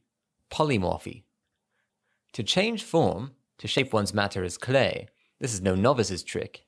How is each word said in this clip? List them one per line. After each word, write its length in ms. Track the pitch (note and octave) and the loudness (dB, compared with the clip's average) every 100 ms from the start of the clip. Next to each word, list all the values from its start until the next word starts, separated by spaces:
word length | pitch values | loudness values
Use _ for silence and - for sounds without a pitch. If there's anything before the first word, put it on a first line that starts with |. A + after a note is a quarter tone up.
| _ _ _ _ _ | _ _ _ _ _
Polymorphy. 720 | - D#3 A#2 F2 - - - _ _ _ _ _ _ _ _ _ _ _ | -2 0 2 0 -4 -8 -16 _ _ _ _ _ _ _ _ _ _ _
To 100 | - | -8
change 400 | G#2+ - G#3+ A3+ | -2 2 2 -2
form, 480 | - E3 A2 E2+ C3+ _ _ _ | 0 4 4 2 -8 _ _ _
to 100 | A2 | -4
shape 240 | - C3+ | 0 2
one's 220 | A2 G2+ | 0 0
matter 300 | G#2 G2+ G2+ | 0 -2 -2
as 160 | F2+ - | -6 -6
clay, 480 | - C3 G#2+ - - _ _ - | 0 2 2 -2 -10 _ _ -10
this 160 | B2+ G2+ | -6 -2
is 60 | |
no 120 | F#2+ | 2
novice's 480 | F#2 A2+ C3+ G2 F2+ | 4 4 4 2 -2
trick, 440 | - F2+ - - | -6 -8 -8 -12